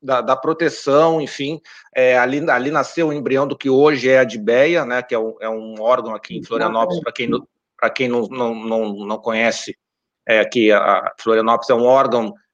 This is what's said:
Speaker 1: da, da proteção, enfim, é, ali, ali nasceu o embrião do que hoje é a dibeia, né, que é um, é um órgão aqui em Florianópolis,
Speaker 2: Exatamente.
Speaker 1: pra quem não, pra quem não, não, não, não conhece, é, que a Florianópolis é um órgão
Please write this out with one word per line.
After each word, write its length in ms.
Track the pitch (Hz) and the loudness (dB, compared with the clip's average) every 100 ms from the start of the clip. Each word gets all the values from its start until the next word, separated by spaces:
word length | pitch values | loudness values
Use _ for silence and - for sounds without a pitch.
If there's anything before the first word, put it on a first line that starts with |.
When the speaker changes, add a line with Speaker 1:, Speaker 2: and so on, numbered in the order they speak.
Speaker 1:
da, 200 | 135 127 | -4 -2
da 140 | 113 131 | 0 -2
proteção, 840 | 151 160 160 - 143 139 160 160 | -2 -2 -2 -4 0 4 4 0
enfim, 400 | 139 - 139 156 - - _ 131 | -4 -8 -8 -8 -14 -20 _ 0
é, 220 | 127 127 | 2 4
ali, 300 | 123 143 160 | 2 0 0
ali 200 | 123 135 | 0 0
nasceu 380 | 151 131 - 156 | -2 -4 -2 -2
o 60 | |
embrião 340 | 147 117 135 143 | -2 -2 -2 -2
do 100 | 131 | -4
que 120 | 139 | 0
hoje 400 | 131 151 139 127 | 4 4 4 2
é 100 | 131 | 4
a 40 | |
dibeia, 600 | 123 113 104 120 151 170 127 | 2 -2 0 2 4 2 -2
né, 160 | 123 | -4
que 140 | 120 117 | -2 -4
é 40 | |
um, 160 | 110 110 | -4 -8
é 100 | 110 | -8
um 300 | 113 110 110 | -8 -10 -4
órgão 340 | 110 127 113 | 0 0 0
aqui 240 | 107 - - | -10 -10 -12
em 60 | |
Florianópolis, 540 | - 113 110 113 113 175 | -6 -2 -2 0 -2 -2
Speaker 2:
Exatamente. 60 | |
Speaker 1:
pra 100 | 117 | -6
quem 140 | - 117 | -6 -4
não, 180 | 120 - _ _ _ | -4 -6 _ _ _
pra 120 | 113 | -4
quem 180 | - 127 | -2 -2
não, 140 | 120 107 | -2 -4
não, 280 | 127 117 113 | -4 -4 -4
não, 380 | 113 113 110 101 104 | -4 -2 -2 -6 -8
não 120 | 110 | -6
conhece, 580 | 120 110 113 110 - - _ _ _ _ - | -4 0 0 -2 -10 -16 _ _ _ _ 0
é, 180 | 110 | 2
que 280 | 95 123 107 | 2 4 4
a 420 | 104 95 98 - - | 4 4 0 -2 -6
Florianópolis 500 | 113 110 110 117 120 | 0 2 2 0 2
é 60 | 117 | 2
um 100 | 123 | 4
órgão 480 | 131 135 120 110 - _ | 4 4 0 -2 -8 _